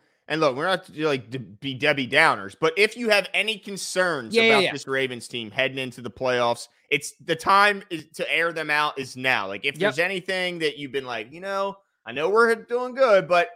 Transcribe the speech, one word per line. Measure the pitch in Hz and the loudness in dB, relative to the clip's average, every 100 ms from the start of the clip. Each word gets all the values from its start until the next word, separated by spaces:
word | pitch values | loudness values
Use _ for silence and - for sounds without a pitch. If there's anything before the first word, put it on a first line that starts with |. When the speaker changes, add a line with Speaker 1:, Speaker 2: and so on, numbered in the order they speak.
| _ _ - | _ _ -6
Speaker 1:
and | 156 | 0
look, | 151 127 | 0 0
we're | 170 | -2
not | 185 - | -2 -4
to, | 147 156 | -4 -2
like, | 135 110 | -2 -4
to | 127 | -12
be | 98 104 139 | -12 -12 -10
Debbie | 131 147 139 127 | -2 0 2 2
Downers, | 139 160 117 98 - | 4 6 4 -2 -2
but | 160 165 | 0 2
if | 214 233 | 2 0
you | 240 | 2
have | 202 190 | 2 2
any | 175 208 214 | -2 -2 -4
concerns | 208 196 - 185 185 151 113 | -8 -10 -6 -2 0 -2 -2
Speaker 2:
Yeah, | 226 | 2
yeah, | 226 | 4
Speaker 1:
about | 214 | 4
Speaker 2:
yeah. | 170 | 2
Speaker 1:
this | 131 135 | -2 -4
Ravens | 135 135 123 - | -2 -2 -4 -10
team | 123 110 | -12 -6
heading | 101 131 135 | -2 -2 -2
into | 131 120 | -8 -10
the | 120 | -12
playoffs, | - 127 123 120 120 - _ _ | -4 -2 2 2 0 -6 _ _
it's | 147 - - 135 | -2 -2 -10 -6
the | 165 | -4
time | 190 196 208 202 190 | 4 6 6 2 -6
is, | 165 151 - | -12 -12 -10
to | 139 | -4
air | 147 170 | -2 -2
them | 165 156 | -4 -2
out | 151 151 139 | 0 0 -2
is | 127 127 | -10 -4
now. | 131 123 98 | 0 0 -2
Like, | 101 139 | -6 -6
if | 143 | -2
Speaker 2:
Yep. | |
Speaker 1:
there's | 196 147 | -2 0
anything | 175 190 175 185 180 175 | -2 -4 -6 -4 -4 -2
that | 156 139 | -4 -4
you've | 143 | -6
been | 135 127 | -6 -6
like, | 117 110 | -8 -8
"You | 160 | -12
know, | 190 196 196 190 _ _ 110 | -6 -4 -4 -8 _ _ -10
I | |
know | 123 165 | -4 2
we're | 214 233 226 | 4 4 2
doing | - 240 254 254 | -2 -4 -4 2
good, | 262 196 160 | 4 4 4
but | 175 170 | 2 2